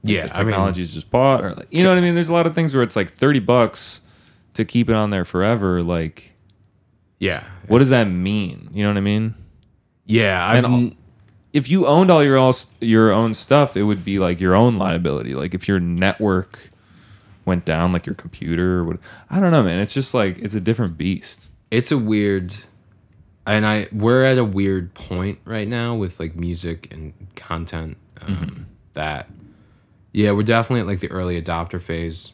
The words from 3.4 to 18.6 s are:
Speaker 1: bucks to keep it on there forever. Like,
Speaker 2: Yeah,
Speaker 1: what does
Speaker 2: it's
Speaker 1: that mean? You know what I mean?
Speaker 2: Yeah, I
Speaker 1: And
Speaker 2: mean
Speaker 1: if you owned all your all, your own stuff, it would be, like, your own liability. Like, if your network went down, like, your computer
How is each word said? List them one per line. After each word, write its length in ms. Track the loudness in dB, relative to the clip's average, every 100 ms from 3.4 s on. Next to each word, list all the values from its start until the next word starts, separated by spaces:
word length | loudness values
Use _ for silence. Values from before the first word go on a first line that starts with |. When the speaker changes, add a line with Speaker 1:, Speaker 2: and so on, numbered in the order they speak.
Speaker 1:
bucks 640 | 4 4 2 -2 -14 -14 _ _ _ _ _
to 140 | -6 -2
keep 240 | 0 2
it 40 |
on 140 | 0 0
there 160 | -2
forever. 580 | -2 -2 0 0 0 0
Like, 500 | 0 -2 -4 -10 -20 _ _ _ _ _ _ _ _ _
Speaker 2:
Yeah, 260 | -6 -6 -10 -20 2
Speaker 1:
what 120 | 4
does 100 | 6
Speaker 2:
it's 60 | 4
Speaker 1:
that 140 | 2
mean? 580 | 0 -2 -2 -4 -10 -12
You 80 | -4
know 80 | -2
what 80 | 0
I 20 |
mean? 340 | 0 0 -2 -8 -20 _ _ _ _ _ 0
Speaker 2:
Yeah, 400 | 2 2 0 2
I 100 | 2
Speaker 1:
And 120 | 4
Speaker 2:
mean 280 | 2 0 -6 _ _ _ _ _
Speaker 1:
if 160 | -4 0
you 180 | 0 4
owned 240 | 6 6
all 120 | 6
your 140 | 6 6
all, 160 | 4 2 -6 _
your 320 | 2 6 6
own 220 | 4 0
stuff, 420 | -2 2 4 4 0
it 60 |
would 220 | 0 0
be, 140 | -2 0
like, 220 | 0 0
your 140 | 4
own 240 | 6 4 2
liability. 560 | -2 -2 -2 -4 -6
Like, 200 | -6 -6
if 120 | -6 -2
your 140 | -2
network 800 | 0 0 -2 0 0 0 -2 -16 -20 _ _ -20 -20 -20 _ -10
went 200 | -4 -4
down, 260 | -2 0 0
like, 160 | -2 -6
your 80 |
computer 640 | -12 -14 -12 -6 -2